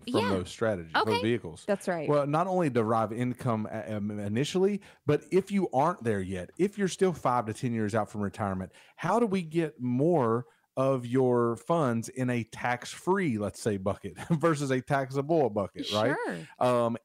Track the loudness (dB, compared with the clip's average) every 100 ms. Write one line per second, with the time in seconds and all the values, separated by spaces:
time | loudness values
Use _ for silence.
0 | -2 0 0 0 -2 -2 -2 -2 -4 -2
1 | 0 0 0 -2 -4 -10 -4 -2 -2 -4
2 | 0 0 2 0 0 0 2 2 2 2
3 | 0 -2 -4 -2 -2 -2 -2 -6 -6 -4
4 | -4 -4 -2 -2 0 2 2 0 -8 -8
5 | 0 0 2 0 2 0 0 2 2 0
6 | -2 -2 -2 -6 -6 -2 -2 0 -2 2
7 | 0 2 0 0 0 -4 -2 0 0 0
8 | -2 -2 -4 -2 -2 -2 -6 -14 -20 -6
9 | 0 2 2 0 0 -2 -2 -2 -2 2
10 | 4 4 4 2 -2 _ _ 0 2 0
11 | 0 2 4 4 2 0 -2 0 2 0
12 | -4 -4 -2 -2 -4 -4 -2 -2 -6 -6
13 | 0 2 2 0 -2 -2 -2 0 -2 -4
14 | -8 -10 -2 2 2 2 0 -2 0 -2
15 | 0 -4 2 2 2 0 -2 -6 -2 0
16 | 2 0 -4 -6 -10 -2 2 2 2 -2